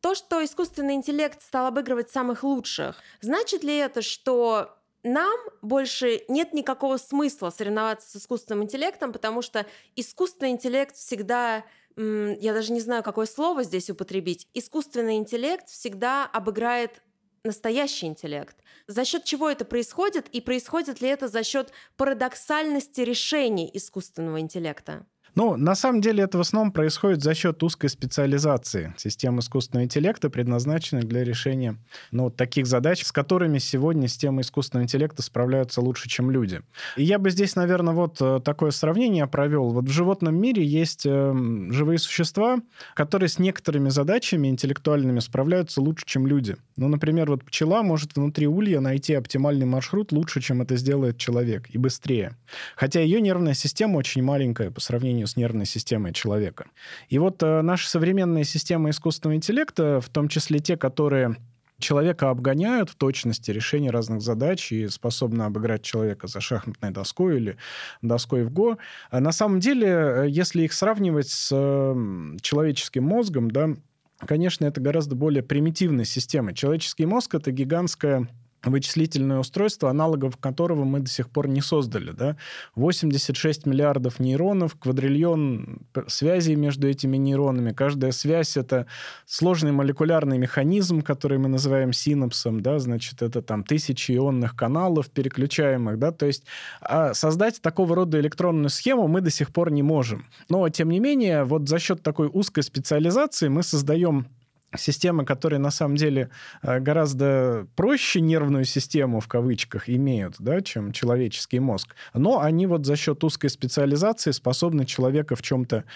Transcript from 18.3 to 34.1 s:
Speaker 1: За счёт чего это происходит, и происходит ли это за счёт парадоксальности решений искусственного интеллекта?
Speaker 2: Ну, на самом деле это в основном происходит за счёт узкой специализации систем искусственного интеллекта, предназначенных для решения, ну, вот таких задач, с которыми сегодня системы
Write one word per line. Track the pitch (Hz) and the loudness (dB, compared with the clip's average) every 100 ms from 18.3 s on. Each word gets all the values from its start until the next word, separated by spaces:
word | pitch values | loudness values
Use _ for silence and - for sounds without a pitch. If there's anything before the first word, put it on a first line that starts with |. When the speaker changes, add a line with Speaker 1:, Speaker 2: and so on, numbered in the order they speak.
| 143 - _ _ - - | -10 -12 _ _ -20 -8
Speaker 1:
За | 208 | -4
счёт | 254 339 | -2 -4
чего | - 285 302 | -4 -2 -2
это | 285 | -2
происходит, | 202 240 226 - 403 359 - | -4 -4 -4 -2 -2 -2 -6
и | 240 | -10
происходит | 240 254 - 330 285 247 | -4 -4 -2 -4 -4 -4
ли | 254 | -4
это | 277 262 | -2 -4
за | 220 | -4
счёт | 220 277 262 - - - | -2 -4 -6 -14 -20 -2
парадоксальности | 277 240 254 - - 302 311 285 269 - | -2 0 -4 -6 -4 -2 0 -2 -4 -4
решений | 240 240 - 302 247 196 165 | -2 -2 -2 0 0 0 -4
искусственного | 196 - 190 - - 165 156 | -8 -10 -12 -12 -8 -6 -6
интеллекта? | 160 180 165 147 - 151 - _ _ | -6 -6 -8 -8 -14 -14 -16 _ _
Speaker 2:
Ну, | - 226 | 0 2
на | 131 151 | 2 2
самом | 190 262 233 | 2 2 2
деле | 208 214 | 2 2
это | 196 180 | 2 2
в | |
основном | 170 214 214 | 2 2 2
происходит | 165 156 - 202 165 | 2 0 2 2 2
за | 143 | 2
счёт | 160 180 160 | 2 0 0
узкой | 165 - 143 | -2 0 -4
специализации | - 131 - 139 139 151 127 - 98 80 87 | -2 -4 0 2 2 2 2 0 -6 -6 -6
систем | 104 - 127 123 | -8 -2 0 0
искусственного | 120 131 120 147 | 0 -4 0 0
интеллекта, | 127 147 175 226 147 | 0 0 0 0 -2
предназначенных | 127 123 120 135 160 - 131 | 0 0 0 0 -2 -2 -2
для | 113 120 | 0 0
решения, | 120 117 139 131 123 110 _ - - | -2 -2 -2 0 -2 -4 _ -20 -6
ну, | 120 | -2
вот | 127 | -2
таких | - 127 147 123 | 0 0 0 2
задач, | 127 143 180 | 2 2 0
с | - | -2
которыми | - 139 185 170 139 | -2 0 2 2 0
сегодня | - 131 151 160 | 0 0 0 0
системы | 123 | -2